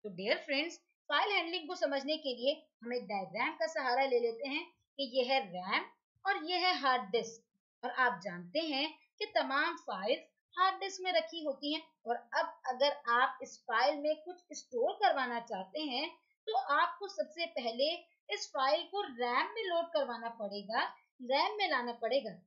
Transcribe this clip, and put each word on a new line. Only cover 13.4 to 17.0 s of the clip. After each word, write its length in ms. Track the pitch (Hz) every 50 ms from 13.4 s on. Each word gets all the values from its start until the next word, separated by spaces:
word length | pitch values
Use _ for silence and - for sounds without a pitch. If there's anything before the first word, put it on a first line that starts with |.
| 269
इस 140 | - - -
file 360 | _ - 226 226 254 285 302
में 180 | 285 285 302 311
कुछ 220 | 311 - 349 359 359 _ _ 302
store 380 | - - _ 254 233 247 339 415
करवाना 440 | 427 415 359 247 269 254 240 240 208
चाहते 380 | 196 - 220 190 190 185 - 302
हैं 280 | 311 294 240 254 302 330 - _ _ _ _ _ _
तो 100 | - 427 - - - 285
आपको 340 | 302 349 508 - -